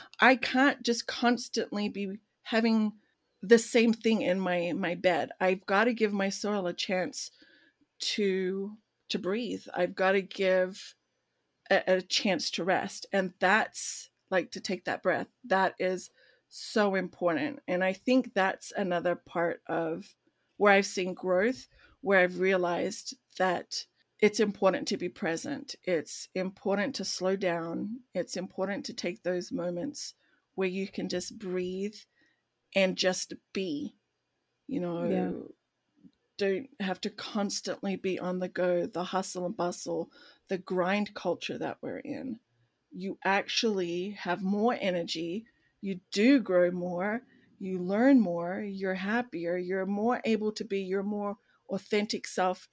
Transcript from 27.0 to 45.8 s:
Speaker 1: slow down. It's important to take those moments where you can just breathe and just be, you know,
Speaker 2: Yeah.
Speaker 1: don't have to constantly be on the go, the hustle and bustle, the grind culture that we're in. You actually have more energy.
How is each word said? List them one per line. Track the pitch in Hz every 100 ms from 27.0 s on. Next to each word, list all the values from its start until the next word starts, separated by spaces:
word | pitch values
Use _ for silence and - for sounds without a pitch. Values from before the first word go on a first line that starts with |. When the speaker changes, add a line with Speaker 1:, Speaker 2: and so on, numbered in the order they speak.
Speaker 1:
slow | 190 - 185 196
down. | 185 170 165 180 202 247 -
It's | 185 - -
important | 190 - 294 302 -
to |
take | - 180 190
those | 175 180 -
moments | 175 175 175 175 - - - _ _ _
where | - 190
you | 190 190
can | - 190
just | 180 175 -
breathe | 185 180 180 185 202 - - _ _ _ _ _ _
and | 196 190 180
just | 185 180 - - _
be, | 202 190 147 196 - _ _ _ _ _ _ -
you | -
know, | 175 170
Speaker 2:
Yeah. | 170 185 185 - - - _ _ _ _ - _ _ -
Speaker 1:
don't | 196 190 - -
have | 190 185
to | 208
constantly | - - 214 202 - - - 196 185
be | 190 185
on | 180 185
the | 180
go, | - 180 175 175
the | 165
hustle | 180 190 190 185 180
and | -
bustle, | 175 180 175 165 - - - _ _
the | 190
grind | - 185 180 208 208
culture | - 185 160 - 226
that | 143 -
we're | - 90
in. | - - - 220 _ _ _ _ _
You | 185 190 -
actually | 185 196 - - 226 196 175 175 190
have | 202 - 180
more | 190 208 226 -
energy. | 196 180 170 160 170 196 - _ _ _